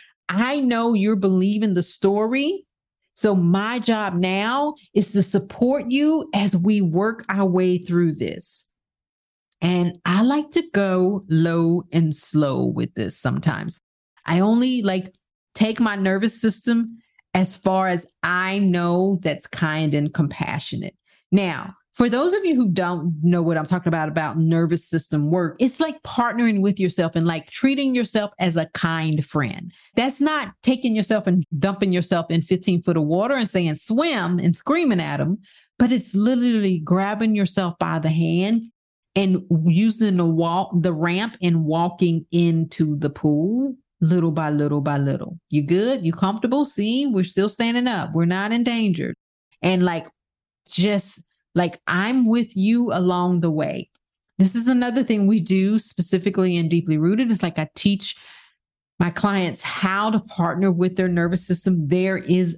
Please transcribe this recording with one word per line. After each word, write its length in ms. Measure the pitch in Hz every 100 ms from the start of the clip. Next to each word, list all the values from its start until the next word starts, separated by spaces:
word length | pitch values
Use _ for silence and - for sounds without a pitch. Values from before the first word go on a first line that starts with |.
| - _ -
I 320 | 185 247 285
know 340 | 254 233 233
you're 220 | 220 202 214
believing 580 | 190 185 196 208 214
the 80 | 175
story. 840 | 170 - 196 202 220 262 294 392 - _ _ _ _
So 200 | - 214
my 440 | 190 170 190 214 247
job 360 | 220 220 202
now 600 | 175 185 190 214 269 294 294 _
is 180 | 202 196
to 100 | 202
support 680 | - 196 190 - 240 277 233
you 400 | 269 302 311 -
as 240 | 202 202 180
we 240 | 185 208
work 440 | 180 170 214 226 -
our 180 | 196 190
way 320 | 180 185 180
through 360 | 180 175 170
this. 500 | 151 98 - - - - _ _ _ _ _ _ _ _ _
And 380 | 175 180 175 - 175
I 160 | 185
like 300 | 240 294 302
to 100 | 339 339
go 520 | 202 196 185 185 202 190
low 540 | 160 165 170 165 175 -
and 220 | 165 160
slow 500 | 151 - 156 147 127
with 300 | 123 - 117
this 240 | - 104 -
sometimes. 640 | 131 - - - 170 - _ _ _ _
I 160 | - 170
only, 420 | 202 233 254 254
like, 300 | 196 185 190 - _ _ _
take 260 | - 214 226
my 160 | 220 202
nervous 440 | 190 196 220 -
system 580 | 220 - - 233 226 233 _ _ _
as 220 | 185 185 -
far 320 | 190 190 190
as 180 | 175 - _
I 380 | 170 180 185 196
know 580 | 196 175 175 175 190 185
that's 240 | 160 143 -
kind 480 | - 160 156 156
and 200 | 147 147
compassionate. 800 | - 143 - 151 - - - - - _ _ _
Now, 420 | 190 185 135 - - _
for 140 | - 240
those 240 | 240 349
of 120 | 403
you 100 | 370
who 140 | 262 220
don't 440 | 175 175 175 170 151
know 180 | 170 175
what 160 | 165 160
I'm 80 | 156
talking 220 | 180 175
about, 200 | 165 156
about 300 | 160 156 160
nervous 500 | 160 165 165 165 -
system 440 | 160 - 151 147
work, 240 | 180 170 -
it's 220 | 254 -
like 200 | 320 302
partnering 560 | - - 240 220 233 202
with 180 | 196 196
yourself 380 | 185 - 165 170
and, 100 | 170
like, 240 | 160 -
treating 420 | - 262 277 269
yourself 380 | 247 220 214 208 -
as 180 | 180 165
a 100 | 160
kind 600 | - 165 165 160 151 143
friend. 460 | 151 123 - - - _ -
That's 240 | 254 262
not 340 | 294 302 202 -
taking 320 | - 262 247
yourself 320 | 220 196 214 196
and 160 | 180 151 147
dumping 320 | 196 190 196
yourself 400 | 180 170 175 -
in 100 | 165
fifteen 380 | 160 185 190 175
foot 140 | 175 165
of 60 |
water 320 | 151 170 233
and 160 | 277 214
saying, 280 | 185 170 147
"Swim," 580 | - 220 330 247 175 180
and 160 | 175
screaming 460 | 165 - 320 311 185
at 200 | 151 143
'em, 180 | 147 214 - _ _ _
but 140 | 240
it's 240 | 247 -
literally 640 | 196 220 254 247 226 196 175
grabbing 560 | 151 180 196 214 220
yourself 420 | 208 185 - 175 -
by 180 | 165 160
the 120 | 160
hand 600 | 160 165 170 196 233 226 _ _ _ _ 190
and 260 | 196 185 - 165 160
using 520 | 165 220 220 214 185
the 60 |
walk, 460 | 170 160 170 175 190 175
the 120 | 175
ramp, 440 | 156 170 180 226 -
and 220 | 175 165
walking 640 | 151 160 175 175 175 165 -
into 640 | 170 170 165 160 - 156 147
the 140 | 139
pool 640 | 143 156 147 175 240 269 262 _ _
little 300 | 165 180 165
by 200 | 156 151
little 300 | 147 147 147
by 180 | 143 143
little. 420 | 139 135 - 165 -
You 140 | 151
good? 440 | 147 180 226 269 165
You 60 |
comfortable? 520 | 165 190 220 233 277
See, 420 | 285 - 208 247 285
we're 180 | 202
still 240 | 180 - 202
standing 400 | - 233 240 247
up. 240 | 202 170
We're 100 | 160
not 280 | 170 185 208
endangered. 640 | 233 240 233 214 165 123 - _ _ _ _
And, 220 | 180 185
like, 220 | 180 165 - _ _ _ _ _ _
just, 540 | - 196 202 - - - _ _
like, 260 | 170 180 - -
I'm 360 | 180 208 262
with 320 | 226 233 226 185
you 360 | 202 240 240
along 480 | 170 180 180 180 180
the 100 | 170
way. 400 | 156 104 - - _ _ _ _ -
This 180 | 190
is 140 | 233 240
another 340 | 247 247 247
thing 240 | 247 214 196
we 140 | 214
do 400 | 165 185 196 214
specifically 760 | - - 175 185 190 190 185 170
in 120 | 165
Deeply 300 | 170 170 156
Rooted. 340 | 165 214 247
It's 100 | 208
like, 160 | 175 165
I 100 | 156
teach 400 | - 196 202 - - - - - _ _ _ _ _
my 100 | 175
clients 520 | 170 202 196 151 101
how 480 | - - 190 196 220
to 100 | 220
partner 500 | - - 170 175 196
with 240 | 175 180
their 140 | 185 185
nervous 360 | 170 170 185
system. 440 | - 175 190 180 147
There 300 | 180 190 190
is 380 | - 180 175